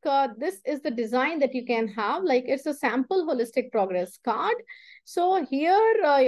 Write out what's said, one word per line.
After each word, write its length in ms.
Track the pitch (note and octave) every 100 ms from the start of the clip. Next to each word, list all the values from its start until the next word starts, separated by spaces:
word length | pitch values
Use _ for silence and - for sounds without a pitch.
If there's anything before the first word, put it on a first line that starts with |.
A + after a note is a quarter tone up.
uh, 240 | D4+ C#4 C4+ A3
this 240 | D#4 F#4 -
is 160 | D4
the 80 | D4+
design 480 | A#3 A3 B3 C#4 E4
that 160 | C4+
you 100 | C4
can 240 | A#3+ A#3 A3+
have. 340 | G#3+ G#3+ D4+
Like, 220 | F#4 B3+ B3+
it's 200 | C4+ D#4
a 80 |
sample 520 | C#4+ B3+ A#3+ C4 F#4+ D#4+
holistic 460 | C4 A#3 - G#3
progress 460 | A3 F#3+ F3+ F3 -
card. 340 | - A3 F#4 A#4+ - - - -
So 380 | - - F4 F#4+ C#4
here, 480 | C4+ D#4+ G4 A4 A4
uh, 180 | D#4+ C#4